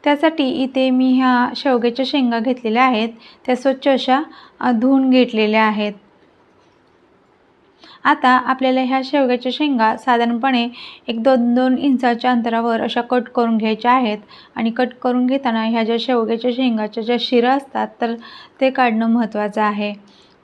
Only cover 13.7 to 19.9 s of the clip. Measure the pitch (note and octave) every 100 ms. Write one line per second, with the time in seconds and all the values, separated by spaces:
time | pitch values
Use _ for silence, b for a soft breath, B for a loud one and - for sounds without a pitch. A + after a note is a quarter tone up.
13.7 | G#3+ A#3+ B3+ A#3+ G#3 - B B - A3+
14.7 | A#3 B3+ - B3+ B3 B3+ C4+ C4+ A3+ A3+
15.7 | A#3 A3 A#3 A3+ B3 A3 A#3 B3 A#3+ C4
16.7 | A3 G#3+ A3 A3 A#3+ A#3 B3 A#3+ C#4 C#4
17.7 | A3 G#3+ - A#3 A#3 B B B _ C4
18.7 | C4+ B3 A3 A3+ A#3 A3 G#3+ G#3 G3+ G#3+
19.7 | G#3 G#3